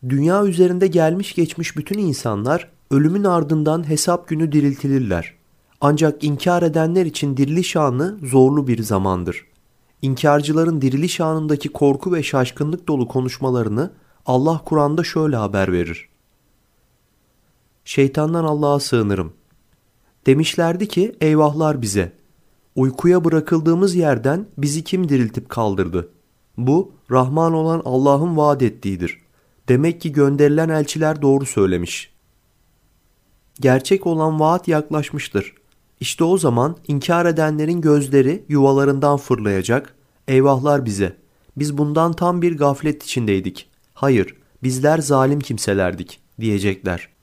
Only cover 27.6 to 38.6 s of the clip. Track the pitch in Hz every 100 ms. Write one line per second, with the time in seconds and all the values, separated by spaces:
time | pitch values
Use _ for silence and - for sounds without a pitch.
27.6 | 160 165 - 127 139 139 165 160 147 143
28.6 | 123 - 98 92 85 - _ _ _ _
29.6 | - 127 156 170 170 147 139 143 147 151
30.6 | 165 156 151 156 156 156 143 139 135 -
31.6 | 95 90 87 - - _ _ _ _ _
32.6 | _ _ _ _ _ _ _ _ _ -
33.6 | 131 131 131 190 185 160 156 156 156 175
34.6 | 175 156 151 156 147 151 - 101 - _
35.6 | _ _ _ _ 123 - 165 190 165 117
36.6 | 135 165 - 143 139 170 170 160 156 151
37.6 | 156 175 160 147 135 139 131 185 - 147